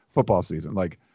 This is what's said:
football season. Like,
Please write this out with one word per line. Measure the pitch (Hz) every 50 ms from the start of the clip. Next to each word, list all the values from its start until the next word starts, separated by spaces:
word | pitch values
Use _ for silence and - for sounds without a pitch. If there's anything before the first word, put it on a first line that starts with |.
| _ _
football | _ 143 127 - 104 90
season. | 85 - 85 80 80 76
Like, | 110 98 92 87 - - _ _